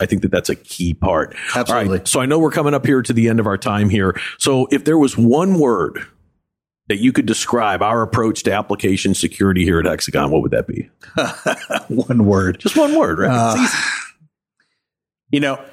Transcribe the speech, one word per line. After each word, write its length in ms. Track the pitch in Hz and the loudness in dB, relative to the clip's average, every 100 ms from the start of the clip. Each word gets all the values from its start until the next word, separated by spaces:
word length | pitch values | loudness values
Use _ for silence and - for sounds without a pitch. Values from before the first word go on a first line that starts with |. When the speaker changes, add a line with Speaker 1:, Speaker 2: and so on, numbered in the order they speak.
Speaker 1:
I 40 | 92 | -2
think 160 | 98 | 0
that 80 | 92 | 0
that's 180 | 90 - | -2 -2
a 60 | - | -8
key 380 | - - 87 | -10 -6 -4
part. 400 | 80 95 82 71 - - 123 | -2 0 0 -2 -8 -6 -4
Speaker 2:
Absolutely. 320 | 120 117 101 | 0 0 0
Speaker 1:
All 40 | 95 | -2
right, 80 | - | -2
so 120 | 143 | -2
I 60 | 131 | 0
know 120 | 156 | 2
we're 140 | 156 | 2
coming 220 | 170 147 | 0 0
up 120 | 143 135 | 0 2
here 160 | 131 | 0
to 120 | 117 | 2
the 160 | 117 113 | 2 2
end 100 | 113 | 2
of 80 | 104 | 0
our 100 | 98 | -2
time 320 | - 104 104 | -2 0 2
here. 240 | 104 95 - - - | 2 0 -2 -8 -4
So 300 | - 135 127 | 0 0 2
if 140 | 143 | 0
there 140 | - 160 | 2 2
was 200 | 139 - | 2 4
one 420 | 117 143 190 185 | 4 4 2 2
word 460 | 139 101 78 - - _ _ _ _ _ _ _ - | 2 2 -2 -6 -16 _ _ _ _ _ _ _ -8
that 80 | 101 | 0
you 140 | 123 | 2
could 120 | 131 117 | 2 0
describe 560 | 110 - 120 107 90 | -2 0 0 0 0
our 200 | 104 117 | 0 0
approach 420 | 110 - 110 - | 0 0 0 0
to 80 | - | -2
application 640 | 98 107 101 98 95 98 95 | -2 -2 -2 0 0 0 -2
security 480 | 82 - 98 92 | -4 0 2 2
here 160 | 87 85 | 2 2
at 60 | 85 | 0
Hexagon, 440 | 76 - - 147 | -2 -4 -2 0
what 120 | 156 | 0
would 100 | 71 | 0
that 160 | 113 - | -2 -4
be? 220 | - - _ - - | -8 -12 _ -8 -6
Speaker 2:
<laughs> 720 | 143 - - - - - - | -6 -6 -6 -6 -6 -8 -4
One 380 | 113 - 120 101 | -4 0 2 4
word. 340 | 95 92 92 | 2 0 -2
Speaker 1:
Just 160 | - 302 | -2 2
one 200 | 294 311 | 2 2
word, 200 | 165 80 | 0 0
right? 120 | 98 123 113 | 0 2 2
It's 60 | 107 | 2
Speaker 2:
Uh, 20 | |
Speaker 1:
easy. 140 | 123 110 - - - _ _ _ _ _ _ _ _ _ _ _ _ | 0 -2 -6 -8 -12 _ _ _ _ _ _ _ _ _ _ _ _
Speaker 2:
you 80 | 143 | -2
know, 200 | 143 131 - | -2 -4 -10